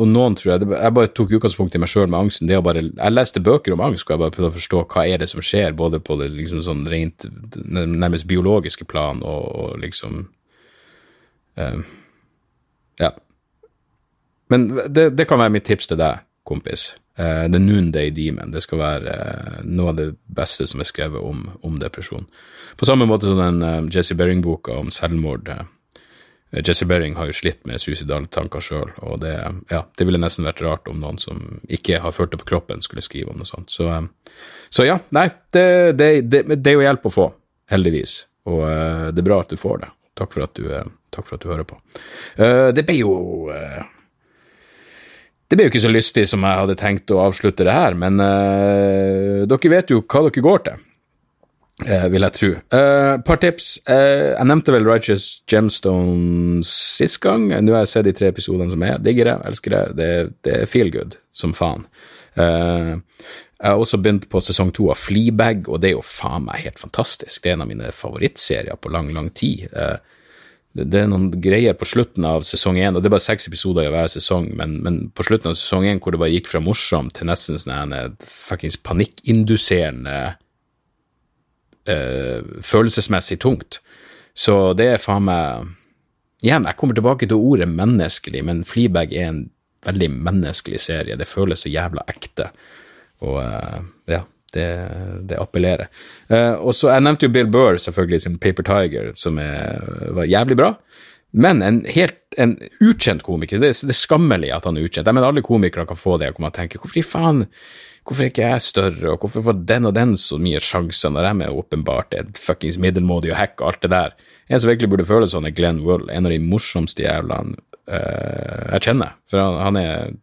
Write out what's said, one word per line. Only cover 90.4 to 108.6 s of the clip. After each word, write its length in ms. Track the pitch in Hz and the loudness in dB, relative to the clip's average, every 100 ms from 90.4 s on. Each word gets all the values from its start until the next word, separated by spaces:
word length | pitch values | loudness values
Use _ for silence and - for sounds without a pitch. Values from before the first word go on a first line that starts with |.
| 78 - - 50 | 0 -4 -6 -6
serie. 320 | - 80 - 58 | -6 -6 -6 -8
Det 80 | - | -6
føles 340 | - 98 80 | -2 -2 -2
så 80 | - | -4
jævla 320 | 76 87 78 - | -4 -4 -6 -10
ekte, 400 | - - - - - - - - _ _ - | -12 -10 -8 -10 -12 -20 -20 -20 _ _ -12
og, 160 | - 67 | -6 -4
eh, 400 | 62 53 50 50 90 _ - | -6 -8 -8 -12 -14 _ -6
ja, 120 | 85 87 _ _ | -6 -6 _ _
det, 140 | - 85 87 90 85 92 90 95 | -6 -4 -6 -8 -10 -10 -10 -8
det 100 | - | -8
appellerer. 480 | 95 90 90 90 - - - - - | -4 -2 0 0 -4 -16 -20 -12 0
Eh, 260 | 113 120 95 | 2 2 0
og 160 | 107 117 | -2 2
så, 140 | 143 | 4
jeg 140 | 131 | 6
nevnte 220 | 143 151 139 | 4 4 2
jo 60 | |
Bill 160 | 120 110 | 4 4
Burr, 300 | 117 127 87 | 6 6 4
selvfølgelig, 400 | - 87 87 85 | -2 -2 0 0
sin 160 | 87 85 | -2 -2
Paper 260 | 101 92 90 | -2 0 0
Tiger, 460 | 101 87 64 53 - | 0 0 -4 -8 -6
som 220 | 87 78 | -4 -4
er, 400 | 76 73 - - - - - | -4 -6 -8 -8 -10 -10 -6
var 160 | 87 82 | -2 2
jævlig 280 | 101 127 123 | 4 6 6
bra, 160 | 175 214 _ - - _ _ | 6 2 _ -20 -20 _ _
men 300 | 107 165 151 | 4 6 6
en 160 | 95 113 - | 4 2 2
helt, 260 | 165 180 - - - | 2 0 -2 -6 2
en 220 | 117 - - - | 2 0 -4 4
ukjent 400 | 214 - - 82 | 4 4 0 -2
komiker. 340 | - 85 82 101 | -2 -4 -2 2
Det, 120 | 143 117 | 2 2
det 100 | 139 | 0
er 40 | 120 | 2
skammelig 540 | - 156 165 95 71 | 4 4 4 2 0
at 140 | 71 90 | -4 -2
han 80 | 78 | -2
er 100 | 82 | -2
ukjent. 200 | - 92 | -2 2
Jeg 100 | 123 | 4
mener, 120 | 127 | 4
alle 160 | 143 | 2
komikere 420 | - 113 92 85 82 | 2 2 2 -2 -8
kan 80 | 82 | -4
få 220 | 95 87 | -2 0
det, 100 | 71 | -2
hvor 100 | - 76 | -6 -8
man 80 | - | -6
tenker, 240 | 87 - | -10 -10
«Hvorfor 200 | - 170 | -6 -4
i 40 | |
faen, 380 | 160 - 165 147 101 - - - - - | -2 0 2 2 0 -8 -20 -20 -20 -18
hvorfor 200 | - 135 | -8 -2
er 60 | 127 | -2
ikke 160 | 120 117 | 0 0
jeg 180 | 123 | 0